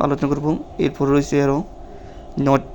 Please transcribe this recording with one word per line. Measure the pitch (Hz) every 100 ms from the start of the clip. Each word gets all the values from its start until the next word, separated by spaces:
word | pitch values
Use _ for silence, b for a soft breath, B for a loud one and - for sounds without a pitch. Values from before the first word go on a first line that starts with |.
| 143
আলোচনা | 139 143
করব। | 143 147 160 - - 139
এরপর | - 139
রয়েছে | 143 143 143 139
আরও | 139 202 - B B B B B - 139
নট-, | 139 -